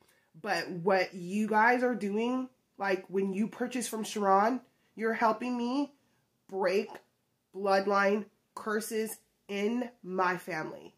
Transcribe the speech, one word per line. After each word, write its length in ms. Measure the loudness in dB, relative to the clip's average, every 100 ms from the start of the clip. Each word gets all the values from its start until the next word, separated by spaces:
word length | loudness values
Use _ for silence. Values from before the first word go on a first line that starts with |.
| _ _ _ -10
But 260 | -4 -2 -4
what 440 | -4 2 2 2
you 340 | -4 -4 -2 2
guys 360 | 4 6 4
are 100 | 2
doing, 560 | 0 -2 0 0 -2 -4 _ _ -6
like, 260 | -2 -2 -2
when 260 | -2 0
you 140 | 0 -2
purchase 400 | -2 -4 -4 -4
from 160 | -6
Sharon, 580 | -6 0 4 6 4 0 -6 _ _ -6
you're 180 | -4
helping 420 | 2 2 2 -2 -4
me 360 | -2 -2 -2 _ _ _ _ _ -10
break 420 | -2 0 0 -2 -8 _ _ _ _ _ -4
bloodline 680 | 2 2 4 4 4 2 -2 _ _ -10
curses 640 | -4 -4 -2 -2 -4 -6 _ _ -8
in 420 | -2 0 0 -4 -8
my 340 | -6 0 0 0
family 580 | -4 -8 -8 -10 -18